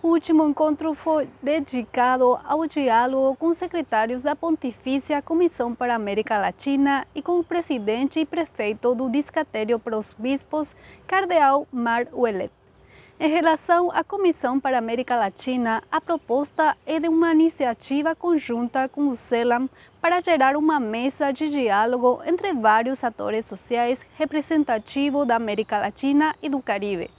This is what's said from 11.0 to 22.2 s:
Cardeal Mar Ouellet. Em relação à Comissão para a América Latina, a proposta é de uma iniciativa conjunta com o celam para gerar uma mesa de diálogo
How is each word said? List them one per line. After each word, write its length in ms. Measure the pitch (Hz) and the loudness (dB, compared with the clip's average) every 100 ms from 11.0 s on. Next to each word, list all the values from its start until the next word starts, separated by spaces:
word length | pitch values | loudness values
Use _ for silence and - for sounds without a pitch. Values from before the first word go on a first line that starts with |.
| - | -2
Cardeal 580 | 370 370 339 285 277 - | -2 2 4 4 4 0
Mar 340 | 254 233 233 240 | -4 -2 -2 -2
Ouellet. 400 | - 240 196 208 _ _ _ _ - - _ | -2 -2 0 -6 _ _ _ _ -20 -20 _
Em 120 | 311 | 0
relação 600 | 320 320 311 - 349 349 | 2 2 0 2 2 2
à 120 | - | -2
Comissão 560 | 320 403 370 311 254 269 | -4 0 0 2 -2 -2
para 160 | 269 254 | 0 -2
a 40 | |
América 360 | 226 233 247 240 | -2 -4 -2 0
Latina, 680 | 202 - - 254 233 220 - | 0 -4 -4 -2 0 -2 -2
a 120 | 320 | -4
proposta 760 | - 330 _ 247 285 - 311 - - | -2 -6 _ -2 -2 0 0 0 -4
é 140 | 311 | -2
de 80 | 330 | 2
uma 240 | 320 339 | 2 4
iniciativa 840 | 320 320 - 254 226 - 277 302 | 6 4 2 -2 -2 -4 -2 -2
conjunta 760 | 330 349 320 - 233 240 262 262 | -2 0 0 0 -4 -2 -2 -4
com 180 | - 285 | 0 -2
o 80 | 240 | -2
celam 540 | - 233 240 240 262 - - _ | -2 0 2 0 -2 -8 -20 _
para 180 | 339 349 | 0 0
gerar 380 | 359 320 262 285 | 2 4 4 4
uma 240 | 311 302 | 2 2
mesa 500 | 226 226 254 - 285 | 0 -2 -4 -2 -2
de 160 | 269 311 | -2 -2
diálogo 720 | 285 240 196 226 247 247 240 | 0 2 2 2 2 2 2